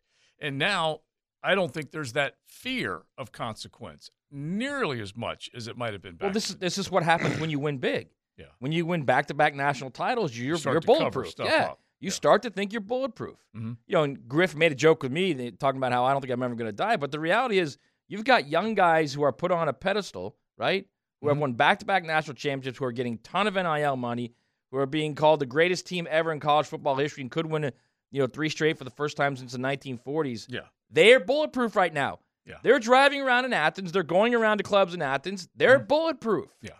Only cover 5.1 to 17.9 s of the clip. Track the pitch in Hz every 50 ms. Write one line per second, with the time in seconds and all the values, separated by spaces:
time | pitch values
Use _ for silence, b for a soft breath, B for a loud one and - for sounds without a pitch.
5.1 | 95 117 113 90 78 - - - - 123 110 117 - 117 123 113 104 98 85 101
6.1 | 85 82 - 196 190 220 214 - 185 - 196 175 175 196 190 - 170 190 156 165
7.1 | 165 170 - 165 - - 156 160 151 139 139 151 147 127 143 233 285 - 92 -
8.1 | _ _ _ _ _ - 92 - _ - 120 135 160 170 170 160 180 170 139 120
9.1 | 127 135 147 - 160 143 151 156 143 143 139 143 143 131 143 131 - - 160 196
10.1 | 254 240 214 151 113 117 123 135 160 170 143 139 131 160 165 - 247 330 294 -
11.1 | - 135 110 87 - - 120 208 311 311 - 78 67 - _ _ _ _ - 185
12.1 | 185 - - 147 165 208 - 247 185 190 202 202 214 233 196 196 247 254 269 269
13.1 | 220 - 120 87 - _ _ _ - 107 113 113 120 117 _ - - 170 151 143
14.1 | 139 - 127 117 127 156 180 175 147 143 165 170 143 117 151 156 160 160 - 127
15.1 | 131 165 190 190 156 131 123 120 - - 147 135 135 135 131 127 123 123 123 131
16.1 | 139 139 127 123 123 120 127 123 120 113 120 110 104 107 170 208 233 185 143 139
17.1 | 139 151 156 160 180 226 269 247 214 190 180 147 131 - _ _